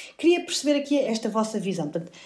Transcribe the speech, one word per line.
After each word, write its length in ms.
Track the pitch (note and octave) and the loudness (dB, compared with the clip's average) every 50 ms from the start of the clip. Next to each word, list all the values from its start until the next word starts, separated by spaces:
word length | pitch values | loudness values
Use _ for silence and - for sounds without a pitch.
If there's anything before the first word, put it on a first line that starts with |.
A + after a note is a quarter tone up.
| - - - | -18 -18 -10
Queria 240 | - - E4+ F4 F4 - | 0 4 4 4 4 0
perceber 340 | - - - - D4 D4 C#4+ | -4 -6 -2 2 2 2 2
aqui 200 | C#4 - D4 C#4 | 2 2 2 2
esta 300 | - - A3+ A3 - G#3+ | 2 0 -2 -2 -2 -2
vossa 300 | G#3 A3 G#3+ G#3+ - G3+ | 0 0 -2 0 -2 -2
visão. 300 | F3 G3 F3+ E3+ D3+ D3 | -2 -2 -2 -2 -4 -4
Portanto, 240 | - E3+ E3+ - - - - | -4 -6 -8 -8 -14 -20 -20